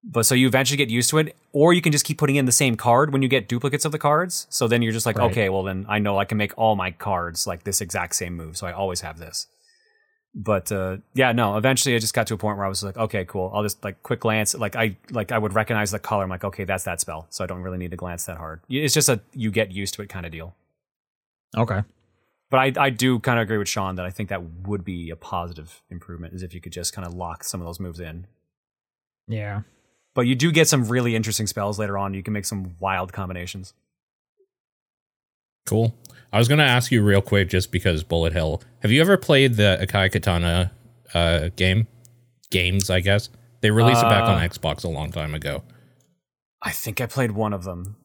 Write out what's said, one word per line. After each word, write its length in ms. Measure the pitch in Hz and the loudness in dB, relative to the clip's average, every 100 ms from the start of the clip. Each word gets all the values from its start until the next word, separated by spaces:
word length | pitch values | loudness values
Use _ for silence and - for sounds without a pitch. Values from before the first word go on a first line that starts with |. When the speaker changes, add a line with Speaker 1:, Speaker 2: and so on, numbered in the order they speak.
Speaker 1:
But 220 | - 120 110 | -2 0 4
so 80 | |
you 140 | 127 131 | 6 6
eventually 280 | 131 131 143 | 4 2 0
get 140 | 131 | 0
used 200 | 117 120 | 0 2
to 80 | 156 | 0
it, 180 | 156 - _ | 0 -6 _
or 200 | 143 160 | 4 6
you 80 | 175 | 6
can 120 | 165 | 2
just 120 | 147 | 0
keep 140 | - 151 | -2 0
putting 180 | 147 143 | 2 2
in 80 | |
the 80 | 127 | 2
same 240 | - 139 113 | 2 2 2
card 360 | 120 120 127 | 4 4 4
when 100 | 139 | 2
you 60 | 131 | 2
get 200 | 131 98 | 0 0
duplicates 360 | 120 139 147 | -4 -2 -2
of 80 | 160 | -4
the 60 | 151 | -2
cards. 480 | 147 151 180 - - | 0 0 0 -6 -6
So 160 | - 117 | -2 2
then 160 | 120 | 2
you're 100 | 113 | 2
just 140 | 113 117 | 0 -2
like, 100 | 107 | 0
Speaker 2:
Right. 140 | 117 | 0
Speaker 1:
"Okay, 180 | 107 98 | 2 0
well 140 | 95 | 0
then 240 | 95 92 101 | -4 -6 -2
I 100 | 104 | -2
know 180 | 104 98 | 0 0
I 60 | |
can 140 | 101 107 | 0 -2
make 180 | 104 - | -2 0
all 160 | 110 | 0
my 160 | 104 92 | 2 -4
cards, 560 | 82 107 90 85 82 - | -6 -4 -4 -4 -6 -6
like, 160 | 87 | -6
this 160 | - - | -4 -4
exact 360 | 90 98 87 - | -4 -6 -4 -6
same 180 | 87 | -6
move, 220 | 85 80 85 | -8 -10 -10
so 100 | 90 | -10
I 60 | |
always 280 | 85 98 87 | -6 -4 -4
have 160 | 78 78 | -10 -14
this." 280 | - - - _ _ _ _ _ _ _ _ | -12 -12 -12 _ _ _ _ _ _ _ _
But, 380 | - 104 98 - | -8 0 0 0
uh, 240 | 98 92 95 _ | -4 -4 -8 _
yeah, 180 | 135 127 | 2 2
no, 240 | 120 110 104 | 4 2 2
eventually 360 | 131 131 139 | 2 2 2
I 40 | 120 | 0
just 160 | 107 | 0
got 120 | - 107 | -2 -2
to 60 | |
a 40 | 107 | -2
point 180 | 107 101 | -4 -4
where 80 | 98 | -4
I 20 | |
was 140 | 95 | -4
like, 140 | 98 104 | -8 -4
"Okay, 280 | 110 104 92 | -4 -4 -6
cool. 260 | 98 92 | -6 -4
I'll 80 | 104 | -2
just, 220 | 104 - | -4 -6
like, 180 | 101 - | -10 -10
quick 180 | - 156 | -6 -2
glance." 340 | 113 110 104 | 0 0 0
Like, 200 | - 107 | -2 -4
I, 220 | 117 113 95 - | 0 -2 -2 -8
like, 200 | 117 101 | -6 -2
I 80 | 113 | -2
would 160 | 107 | 0
recognize 360 | 98 107 110 104 | 0 0 0 -2
the 60 | 104 | -4
color. 260 | - 107 | -2 -2
I'm 60 | 95 | -2
like, 120 | 90 | -4
"Okay, 220 | 101 92 | -6 -6
that's 200 | 92 92 | -4 -4
that 160 | - 82 | -4 -6
spell." 260 | - 80 80 | -8 -10 -12
So 140 | - | -10
I 20 | 90 | -8
don't 140 | 90 | -8
really 160 | 92 90 | -8 -8
need 120 | 87 | -8
to 40 | 87 | -8
glance 260 | 90 85 | -10 -10
that 140 | - 80 | -10 -10
hard. 220 | 80 80 _ | -12 -14 _
Y-, 100 | 131 | -4
it's 160 | 151 | 0
just 140 | 156 147 | 2 2
a, 120 | 113 _ | 0 _
you 160 | 131 110 | -6 -2
get 180 | 107 101 | 0 -2
used 240 | 92 98 | -4 -8
to 80 | - | -8
it 60 | 101 | -12
kinda 220 | 95 85 | -12 -12
deal. 240 | 80 82 _ _ _ _ _ _ _ _ _ _ 110 | -12 -16 _ _ _ _ _ _ _ _ _ _ -4
Speaker 2:
Okay. 260 | 117 101 107 _ _ _ _ _ _ | -2 -2 -4 _ _ _ _ _ _
Speaker 1:
But 80 | 131 | 2
I, 120 | 135 131 139 | 2 2 0
I 40 | |
do 280 | 113 127 120 | 2 2 2
kinda 200 | 131 117 | 2 0
agree 160 | 107 107 | 2 -2
with 100 | 101 | -2
Sean 260 | 117 95 92 | -4 -4 -6
that 100 | 90 | -8
I 40 | |
think 200 | 90 95 | -8 -8
that 120 | 95 85 82 95 | -8 -8 -12 -6
would 180 | 101 | -6
be 260 | 90 87 82 | -6 -10 -10
a 60 | 80 | -12
positive 680 | - 92 87 85 82 - _ | -8 -8 -8 -12 -18 -20 _
improvement, 440 | 87 - 85 87 | -18 -16 -16 -14
is 80 | 92 | -12
if 120 | 90 | -14
you 60 | 90 | -14
could 120 | 87 | -14
just 220 | 90 85 | -8 -8
kinda 160 | - 90 | -8 -12
lock 340 | 87 87 80 | -10 -10 -10
some 160 | - 92 | -10 -10
of 60 | 85 | -10
those 120 | 85 | -10
moves 220 | 95 82 | -12 -12
in. 260 | 85 82 92 _ _ _ _ _ _ _ _ _ - | -14 -14 -18 _ _ _ _ _ _ _ _ _ -10
Speaker 2:
Yeah. 340 | 110 104 101 - _ _ _ _ | -8 -6 -8 -10 _ _ _ _
Speaker 1:
But 80 | - 123 | -2 0
you 80 | |
do 180 | 131 165 | 2 2
get 160 | 160 156 | 4 4
some 160 | 143 110 | 4 2
really 280 | 123 120 113 | 0 2 0
interesting 300 | 110 107 107 | -2 -2 -4
spells 320 | - 101 104 | -2 -4 -2
later 180 | 104 101 | -4 -2
on. 180 | 98 | -4
You 80 | 95 | -6
can 120 | 95 | -6
make 100 | 104 | -6
some 320 | 98 101 92 85 | -4 -8 -8 -6
wild 320 | 95 95 92 | -4 -2 -4
combinations. 600 | - 92 87 90 95 92 _ _ _ _ _ _ _ 381 _ _ _ _ _ _ _ _ _ _ _ - | -8 -8 -8 -10 -12 -16 _ _ _ _ _ _ _ _ _ _ _ _ _ _ _ _ _ _ _ -2
Speaker 3:
Cool. 280 | 110 117 - - - _ | 0 0 -2 -20 -20 _
I 60 | 104 | 4
was 100 | 117 | 6
gonna 140 | 156 | 6
ask 260 | 143 123 120 | 6 4 4
you 120 | 120 | 4
real 200 | 104 98 | 6 6
quick, 260 | - 101 87 | 6 2 4
just 220 | 92 - | 0 0
because 320 | 90 95 80 | 0 2 0
Bullet 280 | - 82 82 | 0 0 2
Hell, 300 | 82 78 73 - _ | 0 -2 -4 -8 _
have 100 | 104 | 2
you 100 | 131 | 4
ever 160 | 175 196 | 6 4
played 380 | - 143 135 110 | 6 6 6 6
the 220 | 104 92 | 6 4
Akai 300 | 95 101 95 | 2 2 2
Katana, 600 | - 95 85 85 87 92 - - _ _ | 2 2 2 2 2 0 -4 -20 _ _
uh, 360 | 82 82 82 82 - | 2 4 2 0 2
game? 300 | 92 98 110 _ - _ _ _ _ | 2 4 0 _ -20 _ _ _ _
Games, 400 | 92 90 98 95 | 0 2 0 0
I 100 | 92 | 0
guess. 280 | 95 101 - - _ _ | 2 2 0 -18 _ _
They 100 | 110 | 2
released 300 | 107 120 117 | 6 6 6
it 60 | 117 | 6
back 160 | 104 | 4
on 180 | 113 90 | 4 2
Speaker 1:
Uh, 40 | 85 | 0
Speaker 3:
Xbox 360 | - 78 76 | -2 -4 -4
a 40 | 87 | -6
long 240 | 76 78 | -6 -6
time 220 | 82 76 | -6 -6
ago. 280 | 78 76 69 - - _ _ _ _ _ _ _ _ | -6 -6 -6 -10 -20 _ _ _ _ _ _ _ _
Speaker 1:
I 100 | - | -8
think 280 | - - 104 | -6 -6 -6
I 60 | 120 | -4
played 260 | - 120 | -2 -2
one 200 | 104 107 | 0 -2
of 120 | 101 | -4
them. 320 | 92 87 95 104 | -8 -10 -12 -14